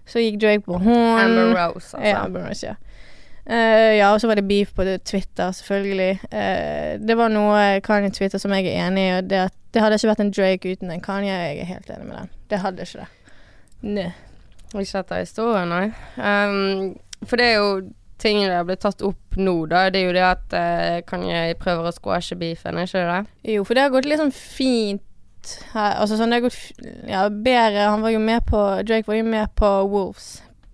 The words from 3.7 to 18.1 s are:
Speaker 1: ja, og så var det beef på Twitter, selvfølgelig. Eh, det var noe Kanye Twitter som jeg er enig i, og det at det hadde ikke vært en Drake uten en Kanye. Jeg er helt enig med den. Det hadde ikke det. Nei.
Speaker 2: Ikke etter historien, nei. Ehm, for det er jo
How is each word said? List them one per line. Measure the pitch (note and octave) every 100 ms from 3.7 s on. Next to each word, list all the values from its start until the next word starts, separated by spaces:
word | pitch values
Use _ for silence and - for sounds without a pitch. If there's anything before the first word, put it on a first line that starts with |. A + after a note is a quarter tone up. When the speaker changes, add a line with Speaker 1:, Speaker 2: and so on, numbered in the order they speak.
| A3 A3 G#3+
Speaker 1:
ja, | G3+
og | G#3+
så | A3+
var | G#3
det | G3
beef | G3+ G3+
på | - F#3+ F#3
Twitter, | - G3 - - F3+
selvfølgelig. | F#3 - G3 G3 G3 F#3 F#3+ -
Eh, | G#3+ G3+ F#3 - - - -
det | G#3+ A3+
var | A#3
noe | G#3+ G#3 G#3 G3+ G3
Kanye | - G#3 G3+
Twitter | - G3 G3
som | G3+
jeg | G3 F#3
er | - F3
enig | F#3+ F#3+
i, | F#3
og | F#3
det | F#3+ F#3
at | - -
det | A#3
hadde | G#3+ G#3+
ikke | A3 G#3+
vært |
en | G#3
Drake | G3 F#3+ F#3 F3+
uten | F#3+ F#3
en | E3+
Kanye. | - G3 G3+
Jeg | F#3+ E3 D3
er | F3
helt | - -
enig | - -
med | -
den. | F#3 - -
Det | G#2+
hadde | F#3+ F3+
ikke | F2+ -
det. | - - - - - - - -
Nei. | G#3 G#3 F3 F3+ - - - - -
Speaker 2:
Ikke | G#3 G3 -
etter | - F3
historien, | F3+ - A3+ G#3+ F3
nei. | E3+ G3+ A3 - -
Ehm, | G#3 G3+ G3+ G3+ G3 F#3+ F#3+ - - - -
for | A#3+
det | A#3+
er | A3
jo | G#3 G3 F#3+ - -